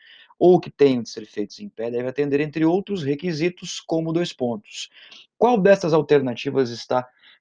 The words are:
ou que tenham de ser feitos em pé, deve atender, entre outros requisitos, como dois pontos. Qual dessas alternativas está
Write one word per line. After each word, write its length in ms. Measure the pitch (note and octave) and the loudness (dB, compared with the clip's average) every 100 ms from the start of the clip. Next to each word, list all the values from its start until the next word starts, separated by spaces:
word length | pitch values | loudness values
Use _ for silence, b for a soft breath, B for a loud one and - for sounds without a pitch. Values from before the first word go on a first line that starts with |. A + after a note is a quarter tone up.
| b b b b | b b b b
ou 220 | E3+ F3 | 6 6
que 100 | D3 | 2
tenham 320 | - C#3+ B2+ | 2 4 2
de 60 | A2 | -4
ser 160 | - G#2+ | -12 -12
feitos 340 | - G2+ - | -8 -10 -10
em 80 | G#2 | -16
pé, 240 | - A#2 | -8 -6
deve 160 | A#2+ B2+ | -4 -6
atender, 320 | B2+ D3 C#3 | -4 -2 -2
entre 240 | D3 D#3+ | -2 0
outros 400 | D#3+ F#3 G3 G3+ | 0 0 -2 -6
requisitos, 800 | C#3 D3 F3+ D3+ F3 F3 F3+ - | -4 -4 -4 -4 -4 -6 -14 -12
como 320 | - D#3+ D#3+ | -6 -4 -2
dois 180 | E3 F3 | -2 -4
pontos. 560 | - B2 A2 - - - B B B B - | -4 -6 -6 -10 -16 -16 B B B B 0
Qual 200 | A#3 A#3+ | 2 4
dessas 340 | F#3+ G3 E3+ | 4 2 4
alternativas 800 | D#3+ D3 D3 C3 A2+ C#3+ C3 B2 | 0 4 2 2 -6 -4 -2 -2
está 360 | A#2 - B2+ B2 b b b | -4 -4 -4 -4 b b b